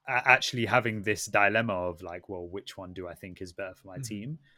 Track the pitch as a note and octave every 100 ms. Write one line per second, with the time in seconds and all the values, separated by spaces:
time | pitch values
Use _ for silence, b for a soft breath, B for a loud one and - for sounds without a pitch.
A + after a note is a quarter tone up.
0 | - B2 C3 B2+ - B2 A2 A#2+ A#2 A2
1 | G2+ G#2 - G#2 G2+ G#2+ A#2 F#2 F2+ E2+
2 | F2+ F2 F2 F#2+ F2 F#2+ - - F#2 F2+
3 | F2+ E2 G2 F2 F#2 E2+ F#2+ F#2 G2 F#2
4 | B2 G#2 A2+ D#3+ b